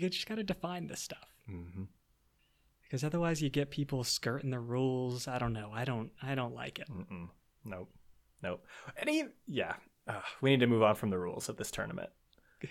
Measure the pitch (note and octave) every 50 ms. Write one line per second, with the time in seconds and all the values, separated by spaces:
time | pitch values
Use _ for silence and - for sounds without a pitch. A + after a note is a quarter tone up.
0 | E3+ F#3 F3+ - - - A3 A3 G#3+ F#3+ F3+ - - F3 F3+ F3+ E3+ D3+ - -
1 | - - - - - - - _ _ - G2 F2 E2+ E2+ F2 F#2+ F#2+ - - _
2 | _ _ _ _ _ _ _ _ _ _ _ _ _ _ _ _ _ - - C3
3 | C#3 D3+ D#3 E3+ E3+ E3+ E3 D3 D#3 C#3 - C#3+ C#3+ C#3 - - C#3+ C#3+ C#3+ C3
4 | A#2+ - - - - A#2+ A#2 C#3 - C3+ C3 B2 A#2 A#2+ A#2+ B2+ C3 C3 B2+ B2+
5 | B2+ B2+ B2 B2 - - B2+ B2+ B2 A#2 A2+ A2 G#2 G#2 G#2+ A2+ B2 C3 B2+ A2+
6 | A2+ - - - - C3 C#3 C3+ B2+ A#2+ B2 A#2+ B2 C3+ C3 - - - B2+ F2+
7 | F2+ - F#2 F2 E2+ F2 - - _ _ _ _ _ A2 F#2+ F2+ F#2 - - -
8 | - - - - _ _ _ _ - F#2 F2+ F2+ - - - - - - - -
9 | - - D4+ D#4+ D4+ - - - _ - D#3+ A#2+ F2+ E2 F2+ - - - _ _
10 | _ - A2 G2+ - - - - - C3+ C#3 C3 B2 A#2+ A#2+ A2+ A2 G#2+ G#2+ -
11 | - G#2+ G2 F2+ F2+ F2 F#2 - - - A2 - G#2+ - - - G#2 - - F#2
12 | - - - _ _ _ _ _ _ _ _ _ - -